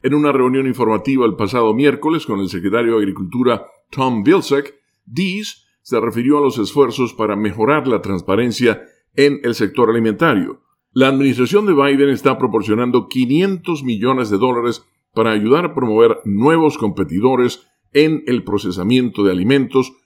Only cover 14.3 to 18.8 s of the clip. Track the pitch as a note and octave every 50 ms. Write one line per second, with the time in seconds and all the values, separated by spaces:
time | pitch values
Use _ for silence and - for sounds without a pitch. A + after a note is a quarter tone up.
14.3 | G#2 G2 A#2 B2+ B2 A#2+ A#2 A#2+ A2+ - _ _ _ _ _ _ _ A2 A2+ A2+
15.3 | A2 G#2 G#2 A2+ C3+ E3 F3 D#3+ D#3+ C3+ B2+ A2+ G#2+ A2 A#2 A2+ - - - G#2+
16.3 | G2+ G2+ A#2+ D3 E3 E3 D#3+ D3 - - A2+ G2+ F2+ G2+ F#2 D2+ E2 F#2+ A2 B2+
17.3 | C3+ B2 B2 B2 - - _ _ _ _ _ _ _ C#3 D#3 D#3 D#3 D3 - -
18.3 | B2 A2+ F#2 F#2 G2 G2+ - F#2+ F2 F#2